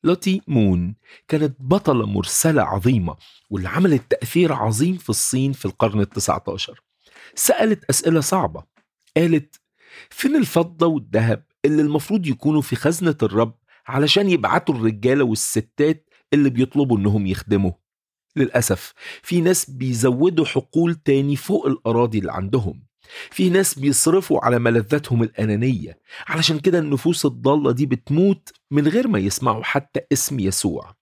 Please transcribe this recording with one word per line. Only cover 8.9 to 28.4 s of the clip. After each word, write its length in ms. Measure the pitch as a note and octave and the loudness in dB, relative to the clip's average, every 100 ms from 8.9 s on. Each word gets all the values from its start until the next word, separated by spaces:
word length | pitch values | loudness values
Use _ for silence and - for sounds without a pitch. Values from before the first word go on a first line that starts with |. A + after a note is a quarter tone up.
| _ _ - | _ _ -2
قالت: 440 | E3+ D#3+ D3 - _ _ _ - - | 2 0 -2 -20 _ _ _ -20 -20
"فين 260 | - C4+ D4+ | -4 0 0
الفضة 500 | A3 E3+ E3+ E3+ E3+ | 2 0 -2 0 0
والذهب 580 | D3+ G#2+ G#2+ A2+ G#2 _ _ | 0 -2 0 0 -2 _ _
اللي 180 | D3 D3+ | 0 2
المفروض 440 | D3 D3+ - G#3 E3 | 2 0 -2 -2 -2
يكونوا 360 | A#2+ D3 D3+ | -2 0 0
في 140 | C#3 B2 | -2 -2
خزنة 400 | D3 E3 F3 D#3 | -2 0 -2 0
الرب 320 | A2 G2+ A#2 - _ _ - | 0 0 -2 -4 _ _ -8
علشان 440 | C3+ D3 G3 G3+ | -2 2 2 2
يبعتوا 440 | E3+ - E3+ - | 2 2 0 0
الرجالة 500 | C3 A2+ G#2 A#2+ C#3 | 0 0 0 0 2
والستات 840 | B2+ A2 - A2+ A2 - D3 D#3 _ _ _ | 2 0 -2 -4 -6 -2 0 0 _ _ _
اللي 180 | C#3+ C#3 | 2 2
بيطلبوا 480 | A#2+ C3 C#3+ C#3 A2 | 2 0 0 2 2
إنهم 280 | G2+ G#2 G2 | 2 0 0
يخدموا؟" 460 | F#2+ - G2+ F#2+ F2+ _ _ _ _ _ - | -4 -2 0 0 -4 _ _ _ _ _ -4
للأسف، 560 | C3 B2 A#2+ - - _ - - | 0 0 -2 -4 -6 _ -20 -18
في 180 | - F3 | -2 0
ناس 300 | E3 F3+ - | 2 0 -2
بيزودوا 720 | C3+ B2+ A#2+ B2+ B2+ F3 E3 | -8 -6 0 0 2 2 2
حقول 500 | D3+ C#3 - E3 E3+ | 0 -2 -2 -2 0
تاني 420 | D#3+ - C#3 C#3 C#3 | -2 0 2 2 -2
فوق 300 | - G3+ C#3+ | -2 -2 -2
الأراضي 520 | C3 A2+ A#2 A#2+ A2 | -2 0 2 2 0
اللي 140 | F#2 | -4
عندهم. 560 | - F#2+ B2+ G2 - _ _ _ - - | -6 -2 -2 -2 -8 _ _ _ -20 -14
في 200 | - F#3 | 0 2
ناس 280 | F3+ F#3 C#3 | 2 0 0
بيصرفوا 680 | C#3 C#3 - F#3 F#3 D3 | 0 2 2 2 2 0
على 140 | A#2+ A#2+ | 2 2
ملذاتهم 640 | A#2 A#2 G#2 D3 D3 A#2+ | 2 2 0 -2 0 0
الأنانية. 760 | A2 - G#2+ G#2 B2+ A#2 - - _ - - | 0 -2 -2 0 0 -2 -6 -16 _ -20 -8
علشان 320 | D#3 D3+ D#3 | -2 -2 0
كده 200 | D3 F3 | 2 2
النفوس 480 | D#3 C#3 D#3+ E3+ D3 | 0 -2 0 0 -2
الضالة 460 | A#2+ B2 D3 C#3 | 0 2 2 2
دي 140 | A#2+ C#3+ | 0 -2
بتموت 680 | B2 - D3 G3 F#3+ | -4 -2 2 2 2